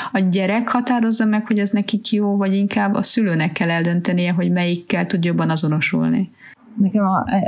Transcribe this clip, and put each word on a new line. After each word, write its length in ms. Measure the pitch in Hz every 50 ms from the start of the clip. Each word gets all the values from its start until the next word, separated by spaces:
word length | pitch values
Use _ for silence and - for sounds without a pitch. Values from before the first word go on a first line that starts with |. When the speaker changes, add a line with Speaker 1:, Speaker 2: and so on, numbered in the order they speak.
| - - -
Speaker 1:
a 60 | 196
gyerek 500 | 190 185 175 196 190 185 202 226 240 233
határozza 560 | - 247 240 254 247 240 226 226 220 226 226
meg, 220 | 214 214 214 214
hogy 120 | - 226 208
ez 120 | 202 196
nekik 400 | - 208 202 - - 202 - - -
jó, 240 | 208 208 202 202
vagy 180 | 202 196 190 190
inkább 400 | 196 202 202 - 214 202 196 202
a 80 | 202 202
szülőnek 500 | - - 233 220 190 170 160 156 170 160
kell 180 | - 175 170
eldöntenie, 640 | 165 170 165 170 175 175 170 - 180 175 175 175 180
hogy 180 | 170 175 175
melyikkel 560 | 175 180 175 175 175 175 175 - - 180 175
tud 180 | 175 - 185 170
jobban 260 | 175 170 165 165 160
azonosulni? 800 | 160 160 - 156 151 156 151 - - 165 160 - - - 196 - - - - - - - - - -
Speaker 2:
Nekem 300 | 214 202 190 - 208 202
a, 180 | 190 190 180 - - - 196 -